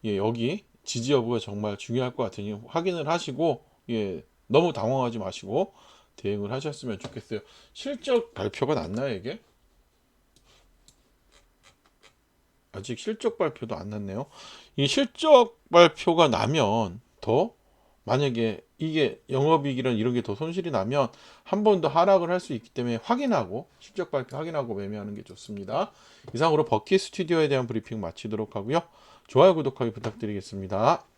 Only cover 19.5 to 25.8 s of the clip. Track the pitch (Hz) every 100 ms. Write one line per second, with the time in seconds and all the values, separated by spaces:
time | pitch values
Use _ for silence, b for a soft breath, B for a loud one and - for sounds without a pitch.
19.5 | 160 143 127 127 113 120 123 113 101 160
20.5 | 175 170 120 98 143 127 B B B -
21.5 | 202 214 196 156 151 185 196 170 180 -
22.5 | 120 - - 120 113 - 247 277 185 95
23.5 | 107 165 _ - - 175 185 151 131 160
24.5 | 156 120 101 98 104 104 104 - 90 -
25.5 | 101 98 131